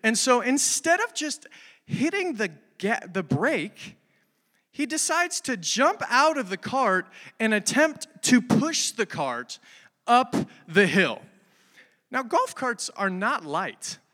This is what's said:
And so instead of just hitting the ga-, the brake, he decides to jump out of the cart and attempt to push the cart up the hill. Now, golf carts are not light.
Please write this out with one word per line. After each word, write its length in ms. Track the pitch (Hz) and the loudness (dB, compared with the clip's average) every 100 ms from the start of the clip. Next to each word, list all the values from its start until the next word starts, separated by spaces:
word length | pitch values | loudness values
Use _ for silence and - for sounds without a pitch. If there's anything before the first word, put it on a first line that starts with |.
And 140 | 220 220 | 2 0
so 240 | 262 247 | 2 2
instead 600 | 220 277 - - 320 359 | 2 0 0 0 2 2
of 120 | 466 | 0
just 340 | - 302 - - - - _ | -4 -8 -8 -14 -20 -20 _
hitting 500 | - 180 302 403 370 | -10 -2 -2 -2 -4
the 160 | 226 202 151 _ _ | -4 -6 -6 _ _
ga-, 280 | 196 226 - | -4 -4 -4
the 100 | 185 | -8
brake, 720 | 160 147 247 294 202 - - - _ _ _ _ _ _ _ - | -2 -2 0 -2 -6 -12 -20 -20 _ _ _ _ _ _ _ -8
he 80 | |
decides 560 | 285 311 - 330 349 349 | -4 -2 0 0 0 -4
to 160 | - 220 | -6 -6
jump 460 | 160 - 294 415 - | -4 2 2 2 0
out 260 | 247 311 302 | 4 4 2
of 140 | 190 | -4
the 80 | 190 | -8
cart 480 | - 262 233 185 - - - _ | -4 0 2 0 -2 -18 -20 _
and 140 | 220 | 0
attempt 540 | 214 - - 311 277 - - | 0 0 2 2 0 -16 -6
to 180 | - 247 | 4 4
push 480 | - - 302 311 - | 6 2 2 -2 -4
the 160 | - 202 | -4 -6
cart 520 | - 139 120 123 - _ - _ _ - | -4 -4 -6 -10 -18 _ -20 _ _ 2
up 300 | 240 254 - - - - | 4 4 -2 -4 -10 0
the 180 | 165 185 | 4 4
hill. 360 | 175 156 107 - _ _ _ _ _ _ _ _ | 4 2 0 -12 _ _ _ _ _ _ _ _
Now, 120 | 254 | -6
golf 320 | 240 320 254 | 0 0 0
carts 360 | - 254 233 - | -4 -6 -4 -8
are 140 | - 190 | -4 -4
not 340 | 185 214 285 | -2 -2 -4
light. 560 | 156 151 175 - - - _ | -4 -6 -6 -10 -14 -14 _